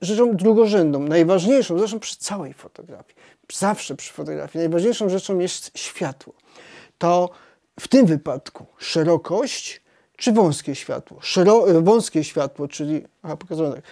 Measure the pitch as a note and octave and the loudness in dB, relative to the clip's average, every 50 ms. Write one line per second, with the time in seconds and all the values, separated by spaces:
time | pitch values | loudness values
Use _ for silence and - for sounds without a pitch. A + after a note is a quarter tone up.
0 | F3 E3+ G#3+ G#3+ B3 A#3+ G#3+ E3+ F#3 A3 A3 A3 A3+ G#3 G#3 G3+ E3 D3+ C#3+ C#3 | -6 -4 0 2 2 2 2 2 2 4 4 6 4 4 4 2 2 2 0 0
1 | C#3+ D3 D#3 E3+ E3 E3 F#3+ F#3 E3+ G#3+ C#4 C4+ A#3 - E3+ E3+ A3 G#3 A3 G#3+ | -2 0 2 2 4 4 2 2 2 2 2 2 2 0 0 -2 -2 -2 -4 -8
2 | - - - - - - G3+ G3 D#3 C3+ C3+ - - - - - - - G2+ F#2 | -10 -12 -12 -12 -10 -10 -8 -8 -10 -12 -14 -18 -20 -20 -20 -20 -20 -20 -20 -20
3 | - _ _ _ _ _ _ _ _ - - - G3 G3+ G#3 G#3 - - C#3 - | -20 _ _ _ _ _ _ _ _ -14 -8 -4 -2 -2 -2 -4 -6 -10 -12 -12
4 | - - - - D3+ D3+ D3+ D3 D3 C#3 - D#3+ E3 D#3+ E3 E3+ F#3 A#3 A#3 - | -14 -16 -14 -12 -10 -10 -8 -10 -10 -8 -6 -4 -2 0 0 0 0 0 0 0
5 | A3 F#3+ F3+ F#3+ - - G3 F3+ F3+ F3+ - - - - - - - - - - | -2 -2 -2 -4 -4 -4 -2 -2 -2 -4 -6 -10 -14 -16 -14 -14 -14 -14 -10 -8
6 | F3+ C#3 C3+ - - - - _ _ _ _ - - - - - - _ _ _ | -8 -8 -8 -12 -18 -20 -20 _ _ _ _ -20 -20 -20 -20 -20 -20 _ _ _
7 | - E3+ F3 F3+ F3+ F3 - - _ _ _ _ _ _ _ - - - - C4+ | 0 0 2 2 0 -2 -6 -12 _ _ _ _ _ _ _ -18 -2 2 4 6
8 | B3+ E3+ D#3 C#3+ - D#3+ B2+ C3+ - - - - - - _ _ - - - E3 | 6 6 4 0 -2 -6 -8 -8 -10 -14 -20 -20 -20 -20 _ _ -10 -4 -2 0
9 | D#3 E3+ E3+ D#3 D#3+ - E3+ G#3 C#4 B3 - - - - - - _ _ _ _ | 2 2 2 0 0 -2 -4 -2 -2 -4 -6 -10 -12 -14 -16 -18 _ _ _ _
10 | _ _ _ - - B3 G#3+ A3+ G3+ D#3+ C#3 - - - C#3 - - - C3 - | _ _ _ -4 -2 2 4 4 4 2 2 -2 -6 -8 -10 -10 -8 -8 -10 -10
11 | - _ - - - - - G3 F3 G3+ G#3+ A#3 F3 F#3+ E3+ E3 E3 F#3 A3 A#3 | -10 _ -18 -14 -10 -2 0 2 4 6 6 6 6 6 4 6 6 6 4 4
12 | - - - D#3+ D3+ - - D#3+ C#3 C#3 - - C#3+ C#3+ - - D3+ D3 D#3 D4 | 2 0 -2 -4 -4 -2 -4 -4 -4 -4 -6 -8 -10 -10 -8 -8 -6 -4 -4 -6
13 | - - _ _ - E3 D3+ D#3 - - E3 D#3 D#3+ C#3+ B2 - - - | -6 -10 _ _ -14 -12 -12 -12 -12 -10 -6 -4 -4 -4 -6 -8 -14 -20